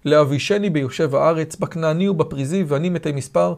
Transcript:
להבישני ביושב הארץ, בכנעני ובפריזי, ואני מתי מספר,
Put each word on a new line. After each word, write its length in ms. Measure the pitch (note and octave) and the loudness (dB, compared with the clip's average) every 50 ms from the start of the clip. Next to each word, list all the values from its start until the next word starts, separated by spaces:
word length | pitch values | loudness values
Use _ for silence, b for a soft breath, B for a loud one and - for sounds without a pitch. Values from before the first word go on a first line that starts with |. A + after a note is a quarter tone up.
| - | 0
להבישני 640 | C#3+ D3 D3+ D3+ C3 C#3 C#3 - - G3+ G#3 G3+ G#3 | 4 6 6 6 4 2 0 0 0 0 0 0 0
ביושב 440 | D#3 D3 C3+ B2 - - E3 C#3+ C3+ | 0 0 -2 -2 -2 -2 -2 0 2
הארץ, 420 | C#3 C#3+ D#3 E3+ D#3+ D#3 D#3+ - | 2 2 2 2 0 -2 -6 -6
בכנעני 520 | - - - - E3 D#3+ D#3 D#3 E3 F#3+ G3+ | -6 -6 -6 -4 -2 -2 0 0 0 0 0
ובפריזי, 560 | G3 D#3+ D#3 - D3+ C#3 C3+ C3+ E3+ G3 F#3 | 2 0 -2 -2 -2 -6 -4 -2 -2 -2 -2
ואני 220 | D3 C#3+ C#3 E3 F3+ | 0 0 -2 0 -2
מתי 240 | F3 D#3+ - D#3+ C#3+ | -2 -2 -4 -4 -4
מספר, 420 | C#3 B2+ - - F3 F3 F3+ F3 | -6 -6 -2 0 0 0 0 -2